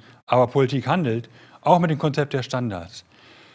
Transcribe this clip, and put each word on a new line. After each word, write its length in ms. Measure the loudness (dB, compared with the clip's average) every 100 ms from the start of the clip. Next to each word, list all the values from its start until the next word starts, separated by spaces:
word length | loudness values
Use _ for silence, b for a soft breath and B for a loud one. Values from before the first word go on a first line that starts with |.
| b b 0
aber 220 | 2 4
Politik 400 | 2 0 0 -2
handelt, 420 | -2 0 -4 -6 b b b
auch 180 | 2 4
mit 100 | 4
dem 100 | 0
Konzept 340 | 0 -2 -2
der 100 | -4
Standards. 600 | -4 -4 -4 -6 -10 -18 -20 b b b b